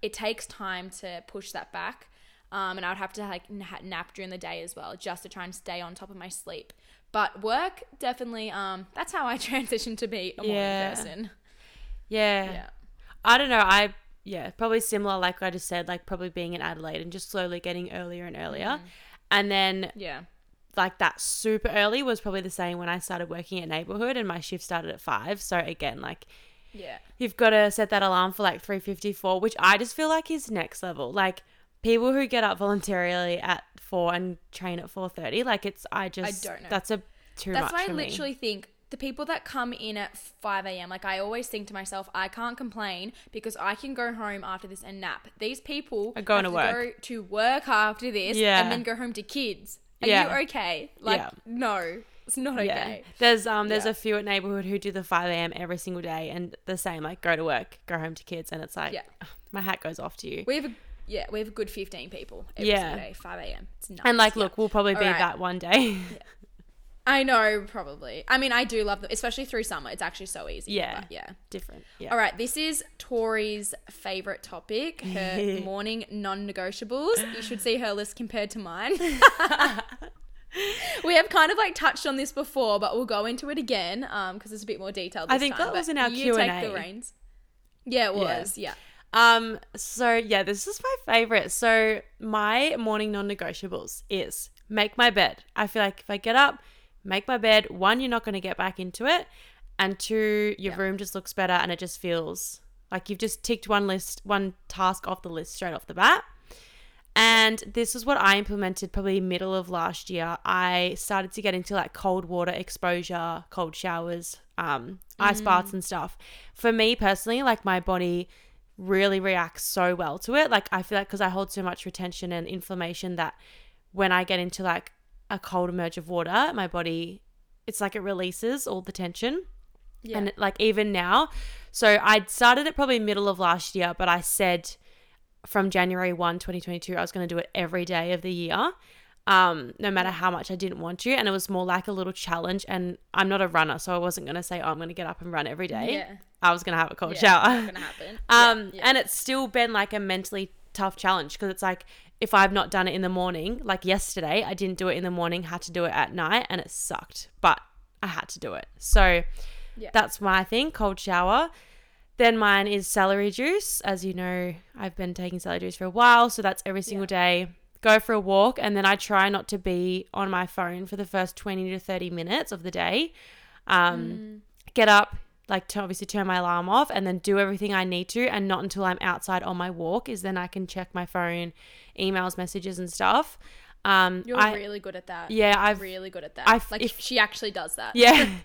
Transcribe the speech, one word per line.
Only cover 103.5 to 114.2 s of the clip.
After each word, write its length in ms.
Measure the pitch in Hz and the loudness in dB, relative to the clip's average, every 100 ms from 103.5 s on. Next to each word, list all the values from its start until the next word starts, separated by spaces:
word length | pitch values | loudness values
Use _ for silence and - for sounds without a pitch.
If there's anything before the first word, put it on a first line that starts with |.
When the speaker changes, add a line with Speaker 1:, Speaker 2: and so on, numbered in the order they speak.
| 226 - | -2 2
Speaker 2:
one 180 | 208 202 | 2 2
list, 360 | 190 - - | -2 -6 -10
one 300 | 202 202 196 - - | -2 -2 -2 -8 -12
task 380 | - 185 190 - | 0 0 0 -4
off 140 | 185 | -8
the 60 | 175 | -8
list 240 | 165 160 | -10 -10
straight 200 | - 180 | -8 -6
off 120 | 156 - | -6 -8
the 80 | |
bat. 300 | 165 226 392 - - - - - - - _ _ - | 4 6 6 2 -18 -20 -20 -20 -20 -20 _ _ 6
And 440 | 226 226 220 220 - | 8 8 6 2 -2
this 300 | 233 226 247 | -2 -2 -2
is 80 | |
what 140 | 226 277 | 0 4
I 180 | 196 196 | 6 4
implemented 560 | 202 208 185 185 185 | 2 -2 -2 -4 -4
probably 280 | - 196 190 | -2 0 0
middle 340 | 185 180 190 | 0 -2 -2
of 160 | 190 180 | -2 -2
last 400 | 180 165 170 - | -2 -2 -4 -6
year. 260 | 180 165 170 | -4 -4 -4
I 500 | - 185 180 180 180 180 | 0 2 2 2 0 -2
started 340 | - 196 190 | -2 -2 -2
to 80 | - | -4
get 120 | 202 | -2
into, 180 | 185 175 | -2 -2
like, 200 | 202 - | -2 -2
cold 320 | - 196 185 175 | -2 0 0 -2
water 260 | 175 175 | -2 -2
exposure, 920 | 180 185 - 180 175 175 175 165 165 165 | -4 -8 -4 -2 -2 -4 -6 -6 -8 -8
cold 260 | - 165 | -6 -6
showers, 640 | - 185 170 170 175 | -4 -4 -4 -4 -8